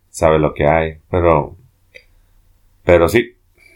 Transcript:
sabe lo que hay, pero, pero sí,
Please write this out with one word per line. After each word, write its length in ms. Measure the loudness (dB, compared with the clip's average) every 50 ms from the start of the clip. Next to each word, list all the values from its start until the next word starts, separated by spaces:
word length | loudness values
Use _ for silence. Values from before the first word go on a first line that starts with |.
| _ _
sabe 280 | -6 -2 0 0 2 2
lo 140 | 0 -2
que 140 | -4 -2 -2
hay, 320 | 0 0 0 -2 -4 -8 -14 _ -8
pero, 460 | -4 -2 0 0 0 0 -2 -6 -12 -20 _ _ _ _ _ _ -20 -20 _ _ _ _ _ _ _ _ _ _ _ _ _ _ _ _ 0
pero 240 | 2 2 4 2 2
sí, 280 | 0 -2 -2 -4 -10 _ _ _ _ _ _ _ _